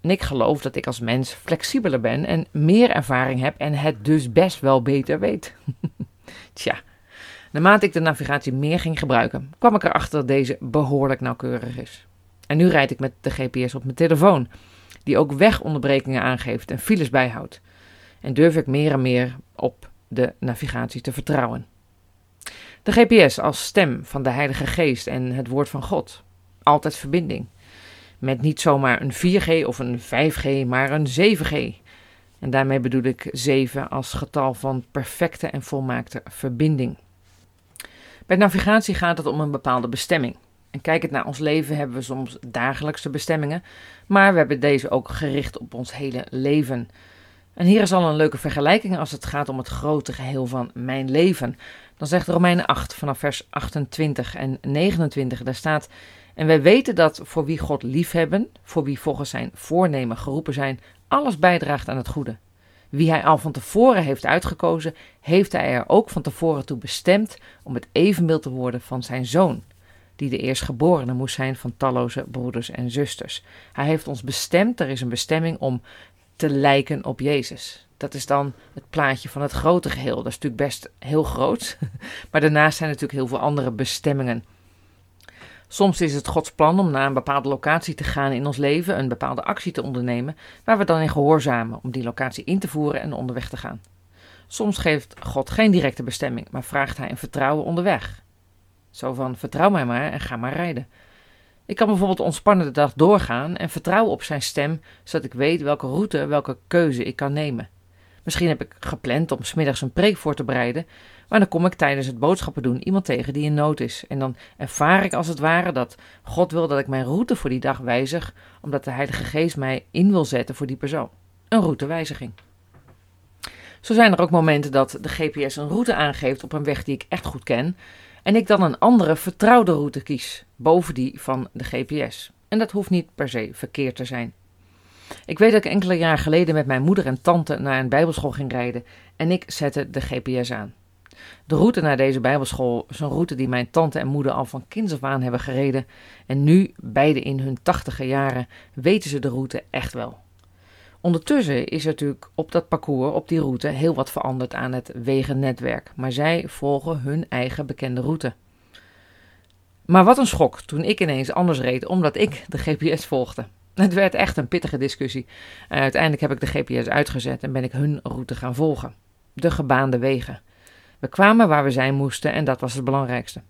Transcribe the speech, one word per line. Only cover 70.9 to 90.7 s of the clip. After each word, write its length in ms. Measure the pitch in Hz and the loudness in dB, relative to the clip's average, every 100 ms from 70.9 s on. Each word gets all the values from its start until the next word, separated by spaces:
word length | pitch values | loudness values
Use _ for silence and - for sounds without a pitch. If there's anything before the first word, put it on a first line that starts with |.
| 175 123 | 4 0
moest 200 | 127 131 | -4 -4
zijn 220 | - 131 127 | -4 -4 -4
van 180 | 123 117 | -8 -2
talloze 480 | 135 123 120 135 - | 0 0 -2 -4 -8
broeders 400 | 127 123 120 - | -8 -6 -6 -8
en 200 | - 123 | -8 -6
zusters." 540 | 120 143 - - - _ - - | -4 -4 -6 -12 -14 _ -20 -18
Hij 140 | - 143 | -4 0
heeft 220 | 160 147 | 0 -2
ons 140 | 139 | -10
bestemd, 580 | 127 131 - 170 208 240 | -6 -6 0 2 2 0
er 80 | 147 | -4
is 120 | 131 | -4
een 80 | 123 | -4
bestemming 500 | 120 - 160 165 160 | -6 -2 0 0 -2
om 240 | 135 123 - - - _ _ _ | -4 -4 -6 -20 -20 _ _ _
te 140 | 156 | -2
lijken 540 | 139 139 139 139 147 | 2 4 4 2 -4
op 160 | - 131 | -6 -6
Jezus. 680 | 131 147 123 - - - _ _ | -2 -2 -2 -12 -16 -18 _ _
Dat 180 | - | -10
is 120 | 139 - | -10 -2
dan 260 | 139 143 - - | 0 0 -8 -18
het 120 | - - | -20 -8
plaatje 380 | - 143 131 - | -2 0 0 -6
van 140 | - | -6
het 100 | 143 | -6
grote 380 | - 156 180 156 | 0 4 2 2
geheel. 260 | - 131 117 | -6 -4 -4
Dat 100 | 117 | -6
is 80 | |
natuurlijk 280 | - 147 113 | -6 -8 -2
best 280 | 143 - - _ | -4 -4 -14 _
heel 240 | 127 151 | -2 0
groot, 560 | 151 - 135 233 - - 143 - | 0 0 0 0 -4 -8 -10 -10
<laughs> 320 | - - - | -16 -16 -4
maar 100 | 156 | 2
daarnaast 360 | 151 151 156 151 | 4 4 4 2
zijn 120 | 160 | -4
natuurlijk 300 | 143 143 139 | -4 -6 -4
heel 80 | 127 | -4
veel 100 | 135 | 0
andere 320 | 139 147 127 | -2 0 -2
bestemmingen. 720 | 113 127 - - 139 127 117 - _ _ _ _ _ _ _ - - - - _ | -2 -6 -2 -2 -2 -2 -4 -8 _ _ _ _ _ _ _ -20 -20 -20 -20 _
Soms 320 | - 196 - | 0 2 2
is 140 | 170 | 0
het 140 | 143 - | -2 -2
Gods 240 | 165 - | -4 -4
plan 260 | - 156 180 | 2 4 4
om 120 | 185 | 2
naar 160 | 139 139 | 2 0
een 80 | |
bepaalde 340 | 131 127 139 131 | -2 0 -2 0
locatie 460 | 135 147 160 165 | -2 0 0 -2
te 100 | 156 | -6
gaan 280 | 147 - 139 | -4 -2 -2
in 140 | 131 143 | -2 -2
ons 100 | 131 | 0
leven, 420 | 143 151 175 190 | 2 2 0 -2
een 100 | 135 | -2
bepaalde 340 | 120 131 127 | -2 -4 -4
actie 300 | - 202 - | -4 -4 -4
te 100 | 170 | -6
ondernemen, 540 | 151 123 123 120 127 156 - - | -6 -4 -2 -2 -4 -10 -18 -14
waar 140 | - | 0